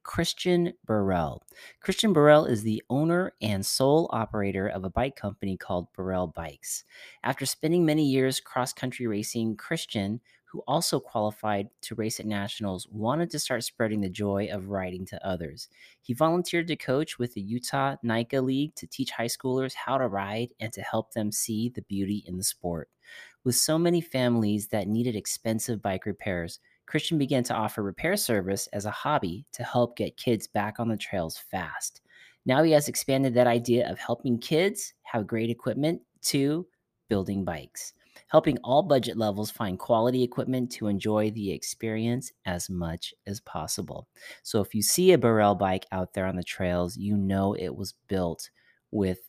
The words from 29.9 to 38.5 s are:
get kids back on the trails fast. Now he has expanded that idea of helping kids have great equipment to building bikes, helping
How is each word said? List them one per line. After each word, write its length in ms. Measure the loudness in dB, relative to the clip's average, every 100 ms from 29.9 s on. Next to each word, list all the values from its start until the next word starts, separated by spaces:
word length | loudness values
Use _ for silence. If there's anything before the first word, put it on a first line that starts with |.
| 0
get 180 | -6 -2
kids 320 | 0 0 0
back 320 | -2 -2 -2
on 80 | -2
the 80 | -2
trails 440 | -4 -4 -4 -6 -8
fast. 520 | -6 -6 -8 -10 -12 _ -20 -20 _ 0
Now 160 | 4
he 100 | 6
has 140 | 6 4
expanded 460 | -2 0 2 4
that 140 | 6 6
idea 420 | 4 4 2 2
of 80 | -2
helping 400 | -4 -2 0 -2
kids 560 | 2 2 2 0 -8 -12
have 240 | -6 -4 -2
great 240 | -2 -2
equipment 520 | -2 -2 0 0 0 -6 _ -2
to 420 | 2 2 2 -4 _ _ _ -2
building 340 | 0 0 -2
bikes, 500 | -2 -4 -8 -14 -14 -16 _ -20 2
helping 320 | 4 4